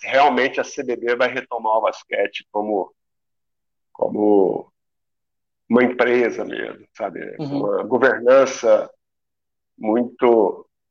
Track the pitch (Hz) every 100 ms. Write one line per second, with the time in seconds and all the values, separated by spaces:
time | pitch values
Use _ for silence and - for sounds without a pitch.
0 | - 135 143 127 135 131 120 - 127 113
1 | 117 123 127 127 - 120 110 110 101 -
2 | - 101 101 - - 104 104 101 - _
3 | _ _ _ _ _ _ _ _ _ -
4 | - 107 104 101 92 - - _ _ _
5 | _ _ _ _ _ _ - 117 120 -
6 | 120 123 113 - - - - 104 _ -
7 | 101 - - - 143 139 104 98 104 127
8 | 131 110 120 135 127 - 117 107 - _
9 | _ _ _ _ _ _ _ - 113 117
10 | 120 - 123 117 95 - - _ _